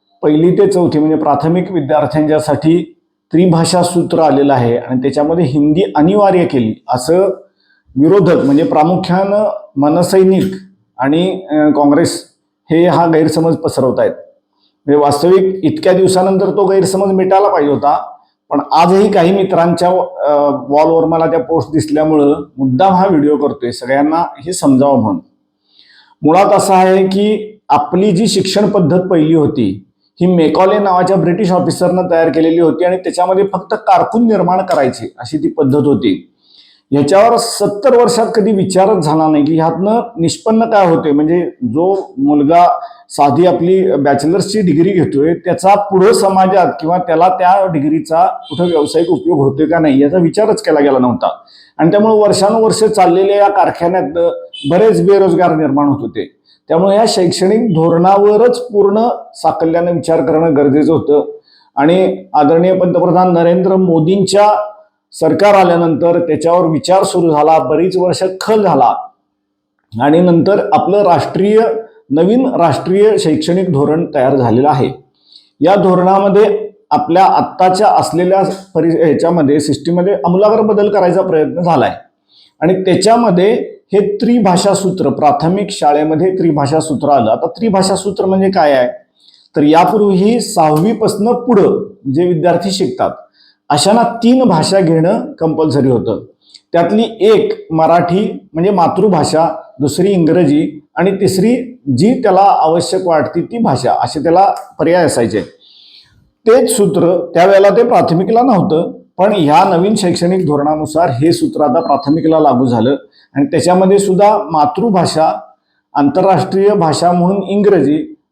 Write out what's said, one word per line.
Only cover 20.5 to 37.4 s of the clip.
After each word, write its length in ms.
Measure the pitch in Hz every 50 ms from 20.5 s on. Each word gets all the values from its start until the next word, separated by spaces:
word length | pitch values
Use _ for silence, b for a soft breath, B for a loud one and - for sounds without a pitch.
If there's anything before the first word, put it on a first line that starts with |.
| 139 135 123 131
वॉलवर 360 | 143 151 156 160 165 165 165
मला 220 | 160 165 160 160
त्या 140 | 156 165 160
पोस्ट 300 | 165 - 160 160 120 113 151
दिसल्यामुळं 680 | 156 - - 143 151 156 156 156 147 143 143 147 143 - - _ 127
मुद्दाम 340 | 135 131 127 127 185 196 185
हा 140 | 180 190
व्हिडिओ 300 | 202 180 147 143 147 147
करतोय, 340 | 131 143 127 - - 120 120
सगळ्यांना 540 | 120 - 127 120 135 139 147 156 160 165 175 - - - 123
हे 80 | 165 180
समजावं 500 | - 165 143 135 127 143 143 139 123 107
म्हणून. 180 | 107 95 82 - _ _ _ _ _ _ _ b b b b b b b b b b b b -
मुळात 300 | 147 165 185 202 - 208
असं 220 | 190 - - 190
आहे 320 | 185 185 185 190 196 190
की 520 | 190 190 196 208 214 214 202 - - - - _ -
आपली 440 | 143 139 - - - 180 196 214 175
जी 140 | 175 226
शिक्षण 420 | 202 - 196 - - - 202 208 -
पद्धत 320 | - 202 175 139 175 185
पहिली 340 | 185 185 190 165 151 156 165
होती, 540 | 160 143 123 - 127 113 98 98 104 - _ _ _ _ _ _ _
ही 60 | 175
मेकॉले 520 | 180 180 170 156 151 - 160 185 190 208 214
नावाच्या 380 | 202 196 180 180 180 180 196
ब्रिटिश 360 | 190 160 180 170 - 220 175 185
ऑफिसरनं 580 | 180 180 170 - - 180 175 180 185 175 -
तयार 180 | 170 165 165 165
केलेली 320 | 135 160 160 165 165 170
होती 240 | 170 156 - - 180
आणि 120 | 175 185
त्याच्यामध्ये 480 | 185 180 170 - - 180 185 190 190 202 196 -
फक्त 220 | 180 - - 220
कारकून 520 | 214 - - 190 165 - - - 226 240
निर्माण 320 | 226 214 190 175 175 185 196
करायचे 560 | 190 180 170 151 135 127 123 - 110 92 - -
अशी 200 | 123 120 156 147
ती 100 | 147 165
पद्धत 380 | - - 143 131 139 147 143
होती. 420 | 147 135 101 - 104 92 - - _ _ b b b b b b b b b b b
ह्याच्यावर 460 | 135 143 143 143 190 196 220 233 233
सत्तर 600 | 208